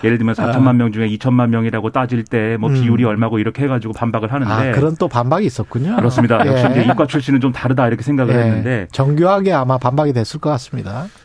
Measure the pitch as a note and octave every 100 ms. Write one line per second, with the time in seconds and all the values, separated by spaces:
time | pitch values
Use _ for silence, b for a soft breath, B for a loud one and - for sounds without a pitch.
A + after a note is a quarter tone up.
0 | A2 A#2 A2+ A2 A#2 A#2+ B2+ B2 A#2 G#2+
1 | A2 G#2+ C3 B2 A#2+ A#2 A2+ A2 A2 C3
2 | B2+ B2 G#2+ A#2 A2 A2+ A2+ C3+ A#2 A2+
3 | A#2+ G#2 A#2 A2 G#2+ B2+ C#3 B2 A2 G#2
4 | A#2 A2 A2 C#3 A2+ A2 C3 A#2+ D3+ E3
5 | F3+ A#2+ B2 E3+ F#3 - G#2 A#2+ D#3+ A#3
6 | A#2+ - A2+ A2+ C#3+ C3 A#2+ B2+ A#2+ -
7 | D3 D#3 C3 C#3 C3 B2 B2 C3 A#2+ A#2
8 | C#3 C#3 A#2+ B2 A2+ A2 A2+ A#2+ F2 -
9 | C3+ D3 F3 G3+ F#3+ D#3 B2+ C3 B2+ C#3+
10 | D3+ B2 A2 D#3 D3+ C3+ - B2+ F#2+ A2
11 | G3 -